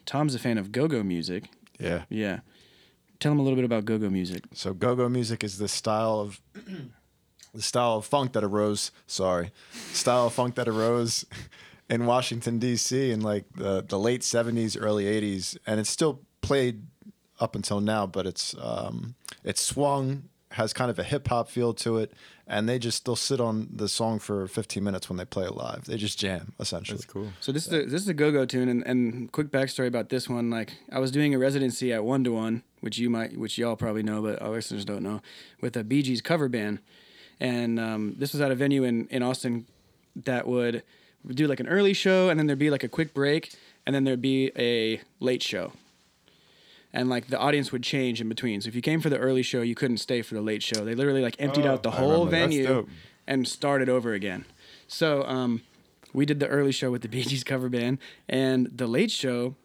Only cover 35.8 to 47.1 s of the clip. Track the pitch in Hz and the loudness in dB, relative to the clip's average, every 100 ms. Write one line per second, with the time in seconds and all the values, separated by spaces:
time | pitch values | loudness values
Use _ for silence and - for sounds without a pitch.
35.8 | 107 143 131 117 - 165 135 120 104 101 | 0 2 2 0 0 0 2 0 -2 -4
36.8 | - - - - - - 127 120 117 113 | -8 -20 -20 -20 -18 -6 -2 0 0 0
37.8 | 113 107 107 - 139 147 139 127 139 139 | -2 -4 -4 -4 -4 0 0 2 2 2
38.8 | 127 117 - 127 123 131 127 117 117 _ | 2 0 -2 -2 0 -2 -2 -4 -6 _
39.8 | _ _ _ - 131 123 120 123 120 117 | _ _ _ -8 -2 -2 0 0 0 -2
40.8 | - - _ _ - 127 151 127 123 - | -8 -20 _ _ -6 0 2 0 0 4
41.8 | 196 196 190 185 185 156 151 135 151 139 | 4 4 4 6 6 4 4 4 2 2
42.8 | 120 - 156 139 143 156 - - - _ | 0 -2 -2 0 2 2 -2 -14 -20 _
43.8 | - 139 135 127 135 131 131 - 120 117 | 0 2 4 2 2 2 2 2 2 2
44.8 | 110 107 - - 123 127 - 98 - - | 0 -2 -8 -4 0 0 -2 -4 -6 -10
45.8 | _ _ _ _ _ _ _ _ - - | _ _ _ _ _ _ _ _ -20 -20
46.8 | _ - 127 | _ -2 0